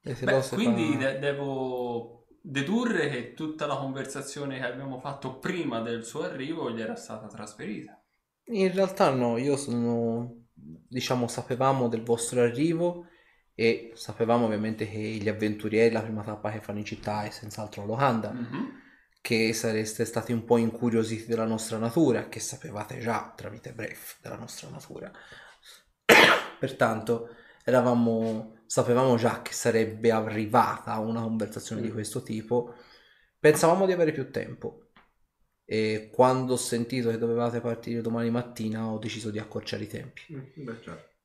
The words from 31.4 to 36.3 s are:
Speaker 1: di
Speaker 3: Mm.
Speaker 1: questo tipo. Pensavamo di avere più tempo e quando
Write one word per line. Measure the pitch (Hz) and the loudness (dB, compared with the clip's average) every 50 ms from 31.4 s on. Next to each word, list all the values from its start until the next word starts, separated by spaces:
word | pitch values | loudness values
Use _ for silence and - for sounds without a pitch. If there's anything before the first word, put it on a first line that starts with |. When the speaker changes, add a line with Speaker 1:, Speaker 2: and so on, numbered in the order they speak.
| 104 107 - - - - 113 107 | -2 -4 -6 -10 -8 -8 -6 -4
Speaker 1:
di | - 110 | -4 -4
Speaker 3:
Mm. | 104 | -4
Speaker 1:
questo | 110 113 - - 131 - | -4 -6 -4 -6 -8 -6
tipo. | - 113 110 107 - 120 123 117 - - - - - - - _ _ _ _ _ _ _ _ | -6 -8 -8 -4 0 0 0 0 -2 -10 -18 -20 -20 -20 -20 _ _ _ _ _ _ _ _
Pensavamo | - 151 151 151 - 160 170 185 196 | 6 6 8 8 6 6 6 6 4
di | 185 185 | 2 4
avere | 175 170 156 151 | 4 4 2 2
più | 147 131 - | 0 -6 -6
tempo | - - - 117 123 - - - - - - _ _ - _ _ _ _ _ _ _ _ _ _ _ _ _ | -6 -8 -6 -6 -10 -10 -10 -10 -12 -12 -20 _ _ -20 _ _ _ _ _ _ _ _ _ _ _ _ _
e | - - 110 110 110 110 104 107 - - | -4 -2 0 0 0 0 -2 -4 -8 4
quando | - 127 127 | 6 6 6